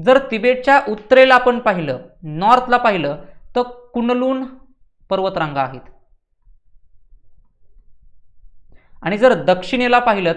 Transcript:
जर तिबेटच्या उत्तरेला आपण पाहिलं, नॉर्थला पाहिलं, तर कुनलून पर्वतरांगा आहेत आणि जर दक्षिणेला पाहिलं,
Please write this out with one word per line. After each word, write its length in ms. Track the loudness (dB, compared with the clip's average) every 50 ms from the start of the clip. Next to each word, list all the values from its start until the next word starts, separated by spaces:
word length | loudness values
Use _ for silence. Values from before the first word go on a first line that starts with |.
| 2
जर 140 | 2 2 2 2 -2
तिबेटच्या 500 | -6 -4 -2 -2 -2 0 0 2 2 2 2 0
उत्तरेला 460 | -6 -8 -2 2 4 6 6 6 6
आपण 240 | 4 4 2 0 0
पाहिलं, 400 | 0 -2 -2 -2 -4 -6 -6 -8 -10 -16 _ _ -16
नॉर्थला 540 | -12 -8 -2 2 2 2 2 2 2 0
पाहिलं, 400 | 0 0 0 0 -2 -2 -4 -6 -8 -12 -18 -20 -20 -18 -6 -4
तर 60 | -4 -4
कुनलून 800 | -4 -6 -18 -20 -12 -8 -6 -4 -2 -2 -2 -2 -2 -4 -4 -6 -10 -14 -18 -20 _ _ _ _ _ _ _ _ -6
पर्वतरांगा 540 | -4 -4 -4 -4 -4 -4 -6 -6 -4 -4 -6
आहेत 180 | -6 -8 -14 -20 -20 -20 _ _ _ _ _ _ _ _ _ _ -20 -20 _ _ _ -20 -20 _ _ -20 -20 -20 _ -20 -20 _ -20 -20 -20 _ _ _ _ -20 -20 -20 -20 -20 -20 -20 -20 -20 -20 -20 -20 -20 -20 _ -20 -20 -20 -20 -20 -20 -20 -20 -20 _ _ -20 -12 -8
आणि 160 | -6 0 2
जर 240 | 4 4 4 2 2
दक्षिणेला 560 | 0 0 0 -2 -4 -4 -2 0 0 0 2
पाहिलं, 340 | 2 0 0 0 0 -2 -2